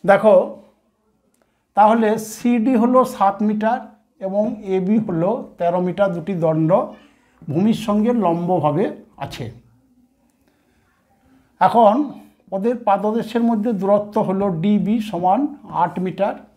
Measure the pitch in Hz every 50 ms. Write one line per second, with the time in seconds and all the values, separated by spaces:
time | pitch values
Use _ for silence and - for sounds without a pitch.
0 | - 180 196 196 202 220 196 180 - - - - - _ _ _ _ _ _ _
1 | _ _ _ _ _ _ _ _ _ _ _ _ _ _ _ 196 214 214 226 233
2 | 220 208 220 220 214 - - - - 240 240 240 220 269 262 220 233 240 254 254
3 | 247 254 - - 196 196 196 - 214 214 214 214 214 220 240 254 - - - _
4 | _ _ _ _ 190 190 202 208 214 233 214 214 214 190 190 185 185 185 214 226
5 | - - 170 160 170 196 233 269 - - - - 175 170 175 180 180 180 170 190
6 | 202 196 175 170 160 - 196 170 160 160 160 160 160 160 185 226 302 311 - -
7 | - _ _ _ _ _ _ _ - - - 165 202 226 220 - - 214 208 214
8 | 214 240 247 240 196 175 170 170 175 175 185 170 139 151 147 165 220 302 - -
9 | - _ _ - - - - - 135 113 - - _ _ _ _ _ _ _ _
10 | _ _ _ _ _ _ _ _ _ _ _ _ _ _ _ _ _ _ _ _
11 | _ _ _ _ _ _ _ _ _ _ _ _ 180 185 - 233 233 202 214 277
12 | 302 247 - - - - _ _ _ _ 190 196 196 233 254 240 - 208 196 196
13 | 196 214 220 233 220 220 - 233 233 233 233 214 202 247 233 185 196 196 208 202
14 | 208 208 - 220 - 160 190 190 202 202 175 160 165 208 208 202 175 196 220 240
15 | 214 - - 175 180 180 196 247 294 285 - - - - 156 156 170 170 - 190
16 | 180 185 160 - 196 226 247 - - _ _